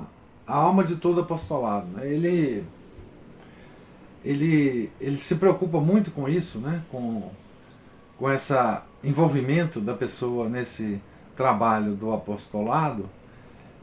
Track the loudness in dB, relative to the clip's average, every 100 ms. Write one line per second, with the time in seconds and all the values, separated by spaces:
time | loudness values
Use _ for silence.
0 | -8 -18 -20 -18 -4 2 4 6 4 2
1 | 2 2 0 -4 -4 -2 0 -2 -4 -8
2 | -2 0 2 2 2 0 -6 -12 -20 -20
3 | -20 -20 -20 -20 -20 -20 -20 -20 -20 -20
4 | -20 -12 -4 0 2 4 4 2 -4 -6
5 | -6 -4 -2 2 4 4 2 2 4 4
6 | 2 -2 -2 -2 -2 -6 -6 -6 -8 -8
7 | -6 -6 -8 -14 -20 -20 -20 -20 -20 -20
8 | -20 -4 0 0 2 2 2 0 -8 -8
9 | -2 2 4 2 2 2 0 -2 -4 -4
10 | -4 -4 -4 -2 -2 -4 -6 -6 -6 -6
11 | -8 -20 -14 -2 2 2 2 2 0 -2
12 | -2 -4 -4 -8 -6 -6 -2 0 0 -4
13 | -10 -14 -20 -20 -20 -20 -20 -20